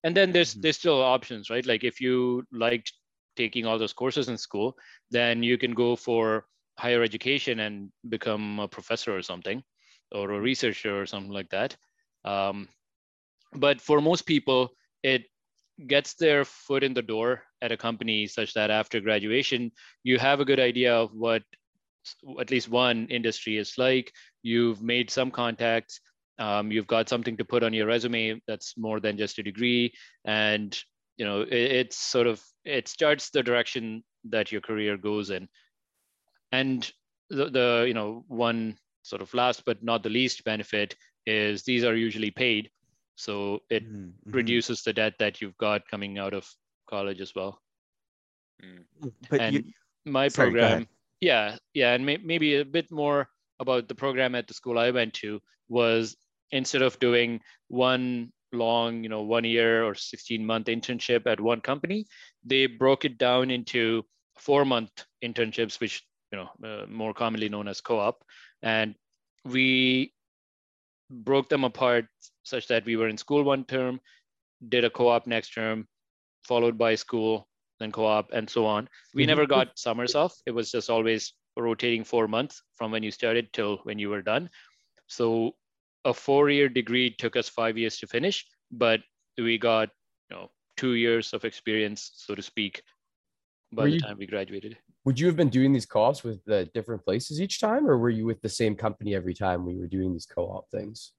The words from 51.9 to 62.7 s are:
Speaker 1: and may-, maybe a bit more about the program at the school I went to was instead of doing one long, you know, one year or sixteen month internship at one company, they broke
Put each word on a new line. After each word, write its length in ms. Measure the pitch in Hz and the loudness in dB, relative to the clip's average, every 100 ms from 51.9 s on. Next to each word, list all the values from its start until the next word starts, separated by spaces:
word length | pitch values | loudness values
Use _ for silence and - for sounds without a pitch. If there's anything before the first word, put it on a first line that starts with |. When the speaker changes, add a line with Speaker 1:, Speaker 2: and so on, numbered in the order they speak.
Speaker 1:
and 120 | 123 139 | 4 0
may-, 120 | 147 | -2
maybe 320 | 160 165 151 143 | -2 0 2 2
a 100 | 139 | 0
bit 260 | 160 165 | -2 -4
more 380 | 156 147 143 131 _ _ _ | -4 0 0 0 _ _ _
about 280 | 127 127 117 | -2 0 -2
the 80 | 120 | -4
program 380 | 139 131 127 123 | -2 0 0 0
at 120 | 113 | -6
the 60 | |
school 260 | - 127 117 | -10 -2 2
I 100 | 117 | 2
went 220 | 123 113 - | 2 0 -4
to 240 | 107 107 _ _ _ | -8 -8 _ _ _
was 480 | 120 117 113 113 - _ _ _ | 2 4 4 0 -6 _ _ _
instead 300 | 135 127 139 | -4 -2 2
of 180 | 131 - | 2 2
doing 400 | 123 120 117 117 - - _ | 4 4 2 -2 -10 -20 _
one 640 | 120 127 127 127 123 120 _ _ | 0 2 2 0 -4 -8 _ _
long, 520 | 120 113 117 117 117 | -2 2 2 0 -4
you 60 | 113 | -6
know, 120 | 107 | -6
one 220 | 107 117 | 0 0
year 400 | 117 113 113 113 | 2 4 4 4
or 120 | 113 98 | 2 -2
sixteen 500 | - - - 117 110 | -10 -14 -8 -6 -2
month 220 | 113 107 | -2 0
internship 600 | 117 - 120 - 120 120 | -4 -4 -6 0 0 2
at 120 | 107 | 0
one 220 | 110 113 | 0 0
company, 440 | - 143 165 202 214 - - _ | -2 -4 -2 -4 -6 -16 -20 _
they 220 | 123 131 | 0 2
broke 400 | 135 | 2